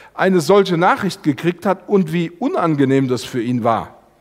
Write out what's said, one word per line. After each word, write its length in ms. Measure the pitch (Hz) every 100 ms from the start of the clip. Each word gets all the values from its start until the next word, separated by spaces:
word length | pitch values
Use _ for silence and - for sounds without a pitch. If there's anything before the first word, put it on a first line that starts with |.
| -
eine 260 | - 185 180
solche 380 | 147 202 180 165
Nachricht 460 | 190 269 190 -
gekriegt 420 | 151 131 170 175 202
hat 220 | 208 -
und 240 | 202 156
wie 160 | 175 165
unangenehm 800 | - 262 370 170 143 135 135 131
das 160 | 123
für 180 | - 123
ihn 220 | 117 123
war. 320 | 113 107 82 - _ _